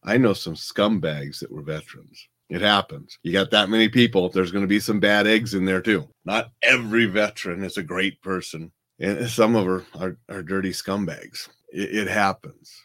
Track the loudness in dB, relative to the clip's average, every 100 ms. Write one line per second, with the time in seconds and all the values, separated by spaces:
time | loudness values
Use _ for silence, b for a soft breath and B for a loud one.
0 | 2 4 4 2 -4 -10 -10 0 2 2
1 | -2 -4 -8 -12 -12 -12 -8 -10 -10 -20
2 | -20 -20 -20 _ _ -2 4 4 2 -10
3 | -18 -12 -2 0 2 2 2 4 4 4
4 | 4 4 0 0 0 0 2 0 2 0
5 | 4 4 4 4 2 -2 0 0 2 0
6 | 0 _ -6 -4 -4 _ 2 2 2 2
7 | 2 2 -2 -2 -8 -6 -6 -8 -6 -2
8 | -2 -4 -6 -6 -6 -12 -14 _ _ _
9 | -4 -2 -4 2 4 4 2 -2 -6 -10
10 | -8 -8 _ -14 -6 -4 -4 -6 -4 -4
11 | -4 -8 -14 -18 -18 _ _ -8 -4 -4
12 | -2 0 0 0 -10 -20 -20 -20